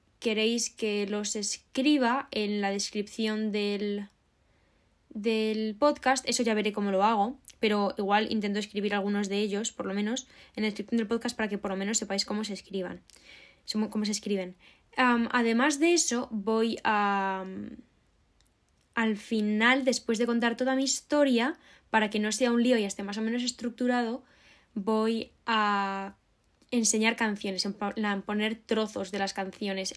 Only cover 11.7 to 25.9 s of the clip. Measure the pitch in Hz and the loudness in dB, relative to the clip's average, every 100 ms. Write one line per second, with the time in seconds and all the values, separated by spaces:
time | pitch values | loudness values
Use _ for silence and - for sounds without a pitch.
11.7 | 190 196 226 196 196 - 208 214 190 - | -4 -2 -2 -2 -4 -2 -4 -4 -8 -8
12.7 | 190 180 180 _ - - - - _ - | -6 -6 -10 _ -20 -20 -20 -20 _ -6
13.7 | 214 214 214 214 208 202 196 180 - - | -2 -2 -2 -2 -2 -2 -2 -4 -12 -20
14.7 | _ _ - 247 240 233 247 226 226 285 | _ _ 2 4 4 2 2 2 4 2
15.7 | 277 339 349 - 240 - 220 196 220 226 | 4 4 4 2 0 -2 -4 0 2 0
16.7 | 220 - 214 202 202 196 190 190 190 208 | 0 0 2 2 2 0 -4 -6 -10 -12
17.7 | - - _ _ _ _ _ _ _ _ | -14 -20 _ _ _ _ _ _ _ _
18.7 | _ _ 233 220 208 - 220 208 214 233 | _ _ -2 0 0 -2 0 2 4 4
19.7 | 269 262 - - 220 240 233 233 233 254 | 4 2 0 -2 0 2 2 2 0 0
20.7 | 262 269 - - 294 277 233 254 339 - | 2 0 -2 0 4 6 4 2 -4 -14
21.7 | - - 220 214 214 214 220 240 240 240 | -20 0 2 2 0 0 2 2 4 4
22.7 | 233 196 - 202 208 220 240 247 - 240 | 4 2 -4 -6 -4 -2 -2 -4 -4 -8
23.7 | - 247 247 226 254 - _ - - _ | -2 0 2 0 -4 -10 _ -20 -20 _
24.7 | 214 196 220 220 226 - _ - 220 208 | -6 0 2 2 0 -4 _ -2 2 2
25.7 | 202 196 | 2 0